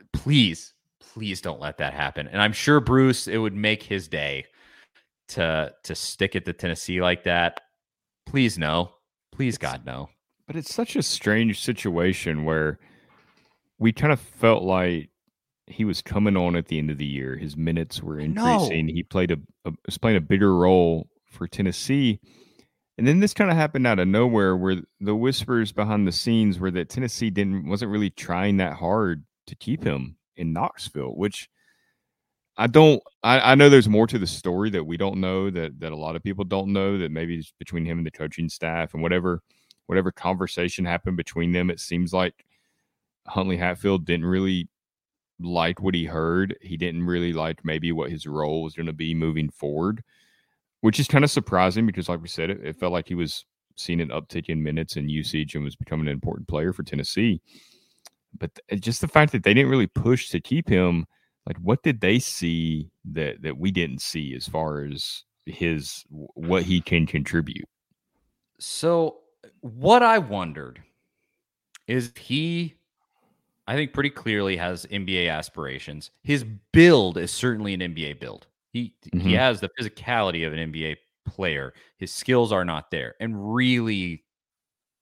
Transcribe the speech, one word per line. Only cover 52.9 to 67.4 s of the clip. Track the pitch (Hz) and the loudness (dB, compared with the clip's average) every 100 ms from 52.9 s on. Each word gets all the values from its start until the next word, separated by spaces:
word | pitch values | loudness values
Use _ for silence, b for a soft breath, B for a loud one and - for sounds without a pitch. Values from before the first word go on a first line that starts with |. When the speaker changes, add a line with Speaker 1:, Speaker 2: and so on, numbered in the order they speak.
Speaker 2:
like | 87 82 | -2 -4
he | 87 | -4
was | 82 - - _ _ - | -4 -6 -16 _ _ -14
seeing | - 85 | -4 -2
an | 80 | -2
uptick | 65 76 - 78 | -6 -8 -8 -4
in | 80 | -4
minutes | 76 78 80 - | -2 -4 -6 -6
and | 73 | -4
usage | 76 76 78 76 76 | -4 -4 -4 -4 -6
and | |
was | 71 - | -8 -10
becoming | - 78 76 | -8 -4 -4
an | |
important | 69 - - - | -4 -6 -8 -6
player | 76 82 | -4 -2
for | 90 | -4
Tennessee. | - 73 69 - 113 87 b b b b b b b _ _ - | -6 -6 -4 0 0 0 b b b b b b b _ _ -12
But | 82 - - | -12 -12 -8
th-, | 104 | -6
just | 113 117 | -4 -4
the | 165 | 2
fact | 151 151 | 4 4
that | 120 | 4
they | 98 | 4
didn't | 110 135 | 6 6
really | 131 98 | 4 2
push | - 113 127 - | 0 2 2 0
to | 85 | -6
keep | - 165 165 | -2 -2 2
him, | 98 90 85 78 _ _ _ - | 2 4 2 -2 _ _ _ -12
like, | 85 | -6
what | 90 123 | -2 0
did | 165 117 | 0 0
they | 92 117 | 2 2
see | - - 87 82 80 78 80 _ 92 | 0 -4 -2 0 -2 -2 -6 _ -12
that, | 78 73 - | -6 -6 -6
that | 78 67 | -10 -4
we | 92 | -2
didn't | 92 82 67 | 0 -2 -4
see | - 82 73 64 | -8 -8 -8 -10
as | - | -8
far | 80 78 73 | -6 -4 -6
as | 71 71 - - - _ - | -8 -10 -10 -12 -18 _ -16
his, | 73 85 80 69 - - | -6 -4 -4 -6 -14 -18
w-, | 76 71 - | -20 -18 -10
what | 82 90 | -2 -2
he | 87 90 | 2 0
can | - 85 80 | 2 0 0
contribute? | 80 69 85 | -2 -2 -2